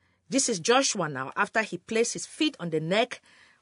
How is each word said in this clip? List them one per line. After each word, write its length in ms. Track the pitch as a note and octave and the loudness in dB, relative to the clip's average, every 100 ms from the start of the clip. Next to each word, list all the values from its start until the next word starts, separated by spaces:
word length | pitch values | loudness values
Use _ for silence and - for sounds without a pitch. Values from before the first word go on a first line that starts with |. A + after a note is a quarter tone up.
| _ _ _ | _ _ _
this 180 | B3 C4 | 0 0
is 120 | F#3+ | 0
Joshua 480 | D#3 B3+ C4+ G#3 D#3 | 4 4 4 0 -4
now, 240 | C3 C3 - | -4 -6 -2
after 260 | G#3 A3+ | 0 0
he 160 | G#3 F3 | -2 -6
placed 360 | - A3 A#3 | -4 0 0
his 120 | A#3 - | -2 -10
feet 300 | - D#4 - | -2 -2 -2
on 100 | F3 | -4
the 100 | D#3 | -2
neck 420 | D#3+ G3+ B3 - _ - - _ | 0 2 0 -4 _ -20 -20 _